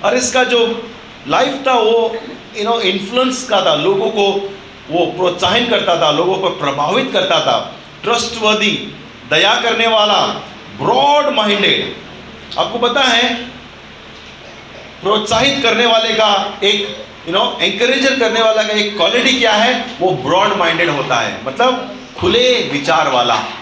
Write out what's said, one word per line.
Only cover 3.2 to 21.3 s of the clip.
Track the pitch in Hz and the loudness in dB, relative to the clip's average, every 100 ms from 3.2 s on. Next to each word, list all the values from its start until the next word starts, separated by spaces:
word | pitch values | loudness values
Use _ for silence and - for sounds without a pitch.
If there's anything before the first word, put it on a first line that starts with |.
| 254 - - | 0 -2 2
का | 202 180 | 2 4
था, | 147 | 2
लोगों | 170 196 220 | 2 2 0
को | 220 202 196 196 - - - - | 2 2 0 -4 -12 -18 -20 -6
वो | 165 170 | -2 -2
प्रोत्साहन | - 180 - 180 226 240 | 0 -2 0 0 0 2
करता | 208 190 165 | 0 2 2
था, | 160 | 2
लोगों | 147 180 190 | 2 2 0
पर | 190 | -2
प्रभावित | - 143 139 147 214 262 | -2 -4 -2 0 0 0
करता | 196 180 165 | -2 2 2
था, | 143 117 - - - - | 2 0 -2 -14 -18 -8
ट्रस्टवर्दी, | 196 233 226 226 214 208 202 170 - - - - - | -2 -2 -2 -2 0 2 0 -2 -6 -14 -18 -20 -2
दया | 151 196 233 | 2 2 2
करने | 233 226 226 | 0 0 2
वाला, | 220 208 190 151 208 - - - - | 2 4 2 0 -4 -12 -16 -18 -4
ब्रॉड | 147 254 285 294 277 220 | 0 2 4 4 2 0
माइंडेड। | 208 202 185 139 - - - - - - - - | 0 2 2 0 -4 -8 -14 -16 -18 -18 -12 -4
आपको | - 233 | -4 0
पता | 240 277 | 0 2
है | 262 233 247 240 - - - - - - - - - - - - - - - - | 2 2 0 -2 -8 -16 -20 -20 -20 -20 -20 -20 -20 -20 -20 -20 -20 -18 -18 -8
प्रोत्साहित | 190 214 214 226 269 277 | -2 -2 0 2 2 2
करने | 233 214 240 | 0 2 4
वाले | 226 220 | 4 2
का | 214 214 196 - - | 2 4 2 0 -2
एक, | 202 208 202 - - - - | 0 0 -2 -8 -14 -14 -4
you | 185 | 0
know, | 233 - | 0 0
एनकरेजर | 170 202 240 269 262 254 | -2 0 0 2 2 2
करने | 226 220 | 0 2
वाला | 220 220 | 2 2
का | 208 | 0
एक | 208 208 - | 0 -2 0
क्वालिटी | 214 233 262 247 | 0 2 2 2
क्या | 226 | 2
है? | 208 233 254 - - | 4 2 0 -4 -2
वो | 180 | 0
ब्रॉड | 156 131 175 208 | 0 2 2 2
माइंडेड | 190 170 165 170 | 2 0 2 0
होता | 143 127 120 | 0 0 0
है, | 107 | 0